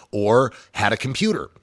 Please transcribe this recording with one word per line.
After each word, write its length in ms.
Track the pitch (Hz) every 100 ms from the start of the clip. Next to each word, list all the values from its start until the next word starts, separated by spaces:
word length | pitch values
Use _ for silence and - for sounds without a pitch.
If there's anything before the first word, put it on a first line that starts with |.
| -
or 400 | 107 104 120 131 - -
had 220 | - 104
a 40 | 110
computer. 540 | 131 131 220 151 67 _